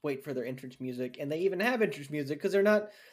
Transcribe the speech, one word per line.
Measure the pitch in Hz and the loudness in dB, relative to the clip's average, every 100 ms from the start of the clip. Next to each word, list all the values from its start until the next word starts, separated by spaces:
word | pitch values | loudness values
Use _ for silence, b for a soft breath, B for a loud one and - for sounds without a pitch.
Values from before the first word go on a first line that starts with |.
wait | 147 135 | -4 -4
for | 147 | -4
their | 131 | -4
entrance | 120 131 131 - | -4 -6 -10 -8
music, | 127 123 127 123 | -6 -4 -4 -4
and | 143 | -4
they | 156 | -2
even | 190 185 | -2 0
have | 220 247 | 0 2
entrance | 175 147 139 | 0 -2 -6
music | 147 135 147 | -4 -2 -2
'cause | 196 | 2
they're | 196 | 4
not, | 202 214 208 B B | 6 6 2 B B